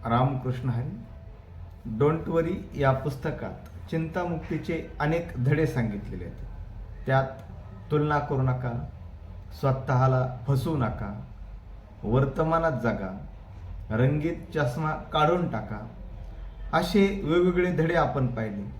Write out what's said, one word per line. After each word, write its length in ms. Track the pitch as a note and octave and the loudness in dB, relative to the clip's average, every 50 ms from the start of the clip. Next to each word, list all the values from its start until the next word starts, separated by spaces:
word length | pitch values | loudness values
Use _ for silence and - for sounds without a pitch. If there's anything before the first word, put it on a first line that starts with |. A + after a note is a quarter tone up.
| - | 0
रामकृष्ण 640 | A2+ A#2 B2 C3 C#3 C#3 B2+ - C3 B2 - - C3 | 2 4 4 4 4 2 0 -2 -2 -4 -2 -2 0
हरी. 300 | B2 A#2+ B2+ D#3 F#3+ A3+ A#3 - - - - - - - - - - - - - - - - A#2 A2 G#2+ | 0 0 -2 -4 -6 -8 -10 -12 -14 -14 -14 -16 -16 -16 -18 -16 -14 -14 -14 -14 -14 -12 -8 -6 2 4
डोंट 300 | C#3 D3 D#3+ D#3+ - - | 6 6 4 4 0 0
वरी 420 | D#3+ E3 D#3+ E3 F#3 - - - - | 2 2 2 2 0 -4 -6 -8 -2
या 160 | C#3 C#3 C3+ C3 | 2 4 4 4
पुस्तकात 960 | B2+ - D3+ C3+ - - D#3+ C3+ - A#2 F#2+ - - - - - - - - | 4 0 -4 -6 -4 -4 -4 -4 -4 -6 -8 -10 -10 -14 -14 -14 -14 -10 -4
चिंतामुक्तीचे 1000 | - D#3+ D#3+ D#3+ - F#3+ F3 F3 E3+ D#3 - - E3+ D#3 - - E3 D#3+ - - - - | -2 -2 -2 -2 -2 -2 -2 -2 -2 -4 -4 -4 -4 -4 -2 -2 -4 -4 -4 -8 -4 -2
अनेक 280 | D3 D3+ E3 E3+ F3 - - B2+ | 0 2 2 2 0 -2 -4 0
धडे 280 | B2 C3 D3+ D3+ D#3+ | 2 4 4 4 4
सांगितलेले 580 | D3 - B2 A2+ G#2+ G2+ G2+ G2 - F#2+ F2+ F2 | 2 2 0 0 0 -2 -4 -6 -8 -8 -8 -8
आहेत. 220 | - - - - - - - - - - - - - - - - | -10 -10 -10 -12 -12 -10 -12 -12 -12 -12 -12 -12 -12 -12 -10 -2
त्यात 200 | - C3+ C3+ C3 - - - - - - - - - - - - - | 2 4 4 4 2 -4 -10 -12 -14 -14 -14 -14 -14 -14 -14 -4 0
तुलना 280 | D3+ D3+ D3 D3+ D3+ D3 | 2 2 4 4 2 2
करू 240 | C#3+ - D3+ C3 C3 | 2 2 0 2 2
नका, 420 | C3 B2+ B2+ - A#2+ A#2 A#2+ D3+ - - - - - - - - - - - - - - - | 2 2 0 -2 -4 -4 -4 -6 -8 -10 -12 -14 -14 -14 -14 -14 -12 -12 -12 -12 -14 -10 0
स्वतःला 760 | - C3+ B2+ - - - C3 C3 C3 C3 C3 B2+ B2+ - - - - | 2 2 2 2 0 2 4 4 6 6 6 4 2 0 -2 -6 0
फसवू 300 | - C#3 B2+ - E3 D#3+ | 2 2 2 2 0 0
नका, 440 | C#3+ B2 G#2+ - - - G2 G2+ A#2 - - - - - - - - - - - - - - - - - | 2 0 0 0 -2 -6 -6 -6 -8 -10 -12 -12 -14 -14 -14 -14 -14 -14 -16 -16 -16 -16 -18 -16 -8 -2
वर्तमानात 720 | G2+ A2+ C3+ C#3 C#3 - E3 D#3+ D#3+ E3 E3 E3 E3 C#3+ A#2 A2+ | 2 4 4 4 2 2 0 2 4 4 4 4 2 0 2 0
जगा, 360 | A#2 G#2 F#2+ G2 F#2 F#2+ G2+ C#3+ - - - - - - - - - - - - - | 0 0 0 -4 -6 -6 -8 -10 -12 -14 -14 -14 -14 -14 -14 -12 -10 -10 -10 -6 -2
रंगीत 680 | A2 A2 B2+ C#3 D3 D3+ D3+ E3+ F3 - - - - D3+ | 2 4 4 4 4 2 0 0 -2 -2 -8 -4 0 0
चष्मा 320 | C#3+ B2+ - D#3 D#3 D#3 | 2 2 0 0 -2 -2
काढून 580 | D#3 - - - - D3+ D#3 D#3 F3 F3+ F3 C#3+ | -2 -4 -6 -2 2 4 6 6 6 4 2 0
टाका, 380 | B2+ A2 A2 G#2+ G#2+ G#2 A2 A#2 - - - - - - - - - - - - - - - - - | -2 -4 -4 -4 -6 -8 -8 -10 -12 -12 -12 -12 -10 -10 -12 -12 -10 -10 -12 -12 -10 -10 -8 0 2
असे 480 | D#3+ F3+ - - G#3 G3 G3 G3+ G3 - | 2 2 4 6 6 6 6 4 0 0
वेगवेगळे 480 | D3 E3 F3+ F3+ F#3 F3 F3+ F3+ F3+ D#3+ | 4 4 6 6 6 6 4 4 4 4
धडे 220 | C#3+ D#3+ E3 F3 | 4 4 4 6
आपण 320 | E3 D3 B2 - C#3+ B2+ | 4 4 4 2 2 0
पाहिले. 480 | A#2 - A#2 A2 G#2+ G2+ G2+ G2+ G2+ G2+ - | 0 0 -2 -2 -2 -2 -6 -6 -8 -8 -10